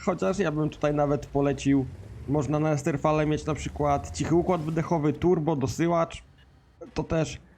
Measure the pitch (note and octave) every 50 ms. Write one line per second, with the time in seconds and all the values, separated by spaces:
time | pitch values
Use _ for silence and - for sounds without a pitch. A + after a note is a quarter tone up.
0 | - G3+ F3+ D3+ F#3+ F#3+ F#3+ G3 F#3 D#3+ D3 D3+ D#3 - - - - D3 D3 D3
1 | D3 C#3+ D3 C#3+ - - - C#3 C#3+ C#3+ C3+ C3+ - C#3 C#3 C3+ C3 C3 - -
2 | - - - - - - C#3+ D3+ C#3 A#2+ D3+ D3+ D#3 D#3 D3+ C#3 - E3+ D#3+ -
3 | - D#3 D#3 D#3 D3+ D3+ D3+ D3 - D#3 D3+ C#3+ - D#3 - - D3 C#3+ C#3+ C#3
4 | - - - - D3+ - E3 F3 E3 F3 F#3 E3+ D3 D#3 E3 E3 D#3 - F3+ D#3+
5 | D3 D3+ C3+ - - F3 F#3 F3 D3+ D#3+ D#3+ C#3 C3 A#2 - - D#3+ E3+ E3+ E3
6 | E3 - - - - - - - - - - - _ _ _ - - - - -
7 | D3+ - E3 B2+ B2+ C3 - - - - -